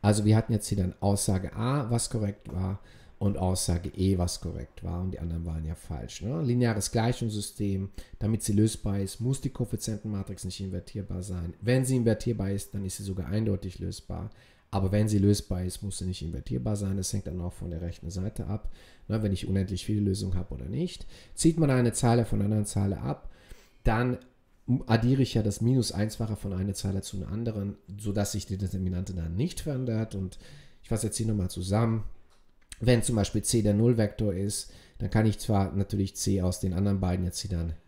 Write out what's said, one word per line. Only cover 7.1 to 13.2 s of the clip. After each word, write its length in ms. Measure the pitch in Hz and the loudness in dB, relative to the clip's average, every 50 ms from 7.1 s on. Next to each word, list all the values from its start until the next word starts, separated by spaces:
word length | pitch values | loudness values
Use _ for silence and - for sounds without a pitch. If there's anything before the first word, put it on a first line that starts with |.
| 123 - 120 113 107 104 101 - - - 104 101 98 95 95 98 - - - - - - | 0 0 -2 -4 -2 -4 -6 -6 -6 -4 -2 -2 0 -2 -4 -6 -8 -14 -16 -14 -8 -2
damit 240 | - 104 113 110 - | 0 0 0 0 0
sie 120 | - 104 | 2 4
lösbar 440 | 101 110 110 - - - 104 98 101 | 4 4 4 2 -2 -4 -2 -2 -2
ist, 220 | 98 98 - - | -2 -4 -4 -4
muss 200 | 113 123 131 - | -2 -2 -2 0
die 100 | - 139 | -2 -6
Koeffizientenmatrix 920 | - - 127 - - - - - 110 101 - 110 104 98 95 - 98 92 - | -4 -4 -4 -4 -2 -6 -4 -4 -6 -6 -6 -6 -4 -4 -4 -6 -8 -8 -8
nicht 160 | 95 - - | -10 -8 -6
invertierbar 640 | 98 95 92 90 - - - 104 95 - 92 92 92 | -8 -6 -6 -8 -8 -8 -8 -8 -8 -6 -6 -6 -6
sein. 320 | 101 92 90 82 82 - - | -4 -6 -4 -4 -6 -8 -4
Wenn 240 | - 110 127 131 131 | 0 2 2 4 4
sie 100 | 123 131 | 4 2
invertierbar 560 | 127 117 113 110 107 - 123 117 98 98 98 | 4 6 4 4 2 2 -2 0 0 0 -2
ist, 240 | 101 101 101 - - | -2 -4 -4 -6 -8
dann 100 | 101 98 | -6 -6
ist 120 | 92 - | -6 -6
sie 80 | - 101 | -6 -6
sogar 240 | 98 95 95 | -6 -4 -4